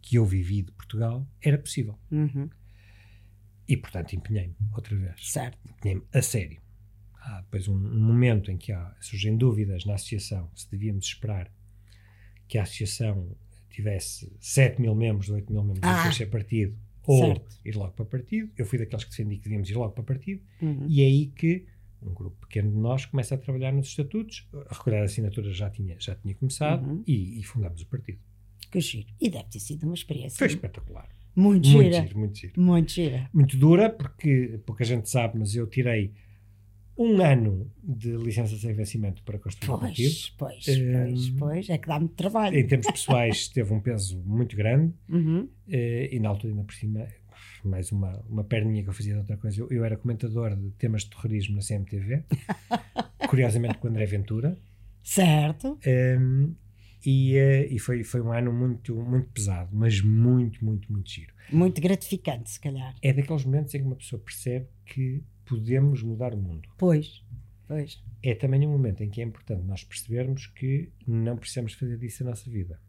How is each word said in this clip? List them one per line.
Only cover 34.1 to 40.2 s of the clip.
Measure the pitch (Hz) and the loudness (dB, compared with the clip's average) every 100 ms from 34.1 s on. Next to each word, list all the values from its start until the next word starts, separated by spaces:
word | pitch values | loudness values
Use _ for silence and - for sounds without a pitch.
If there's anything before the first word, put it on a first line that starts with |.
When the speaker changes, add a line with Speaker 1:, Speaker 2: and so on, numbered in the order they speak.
| - 151 135 123 110 - | -2 2 2 2 -6 -10
Speaker 1:
pouca | 110 | -4
gente | 117 120 104 | 0 0 0
sabe, | 127 113 110 | 0 0 0
mas | 107 | -2
eu | 110 113 | -2 -2
tirei | 131 120 113 101 - - - - - - - - - | 0 0 0 -2 -6 -20 -20 -20 -20 -20 -20 -20 -2
um | 233 202 | 4 6
ano | 165 135 107 95 123 - | 6 6 4 0 -4 -12
de | 185 113 117 117 | -8 -6 -4 -4
licença | 117 110 110 107 | -2 -2 -2 -2
sem | 113 | -4
vencimento | 107 104 110 101 92 | -4 -4 -4 -4 -6
para | - 104 | -10 -10
construir | - - - | -10 -8 -4
o | 123 | -4
partido. | 104 90 127 156 | -4 0 0 -2